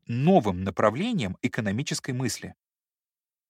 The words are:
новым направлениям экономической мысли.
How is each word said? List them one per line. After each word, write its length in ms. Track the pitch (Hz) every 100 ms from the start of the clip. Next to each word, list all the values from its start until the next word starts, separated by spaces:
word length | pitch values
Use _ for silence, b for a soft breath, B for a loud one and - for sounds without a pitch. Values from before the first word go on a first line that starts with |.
| -
новым 560 | 120 151 190 104 90
направлениям 720 | 95 104 110 117 233 208 95 -
экономической 720 | - - 107 104 151 151 -
мысли. 440 | 127 123 - 95 - _ _ _ _ _ _ _ _